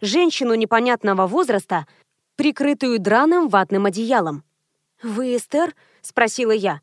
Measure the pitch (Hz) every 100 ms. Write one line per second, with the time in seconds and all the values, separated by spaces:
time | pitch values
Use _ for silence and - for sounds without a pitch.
0 | 208 285 349 - 247 226 220 226 247 233
1 | 208 190 185 277 294 208 - 175 147 _
2 | _ _ _ - 285 - 277 294 262 233
3 | 196 220 302 349 302 202 185 196 202 185
4 | 226 247 165 147 - _ _ _ _ _
5 | 240 214 254 247 - 285 339 - _ _
6 | - - 226 - 233 220 190 151